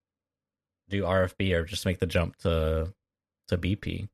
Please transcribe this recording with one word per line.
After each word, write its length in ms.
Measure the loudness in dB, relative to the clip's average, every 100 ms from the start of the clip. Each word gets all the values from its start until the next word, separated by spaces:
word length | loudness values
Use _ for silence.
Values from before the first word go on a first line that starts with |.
| _ _ _ _ _ _ _ _ -6
do 160 | -2
R 200 | 2 2
F 120 | 2 0
B 180 | 0
or 100 | 2
just 220 | 0 -2 -2
make 120 | 0
the 60 | 0
jump 300 | 0 0 -2
to, 540 | 0 2 2 0 -2 -8 _ _ _ _ -4
to 80 | -2
B 200 | 0 -2
P. 320 | -4 -8 -6